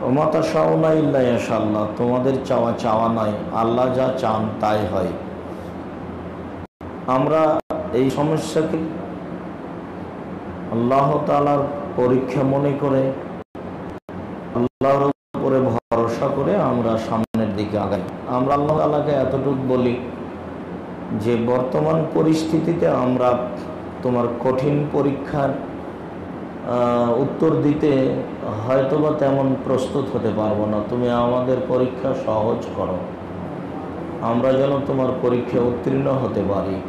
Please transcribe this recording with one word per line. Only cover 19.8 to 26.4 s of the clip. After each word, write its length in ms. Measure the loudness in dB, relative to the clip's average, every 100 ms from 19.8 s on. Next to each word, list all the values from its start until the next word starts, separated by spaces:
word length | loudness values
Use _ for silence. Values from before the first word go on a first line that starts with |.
| 2 0 -4 -8 -10 -10 -10 -10 -10 -10 -10 -10 -6 -2
যে 160 | 0 2 2
বর্তমান 600 | 2 2 0 2 2 0
পরিস্থিতিতে 760 | 2 4 4 2 0 2 2 2
আমরা 500 | 2 2 2 2 2 -2 -8 -10 -10 -10 -4
তোমার 220 | 0 2 0 0
কঠিন 420 | 0 2 2 2 2
পরীক্ষার, 560 | 2 2 0 -4 0 0
আহ, 1700 | -2 -6 -10 -10 -12 -12 -12 -10 -10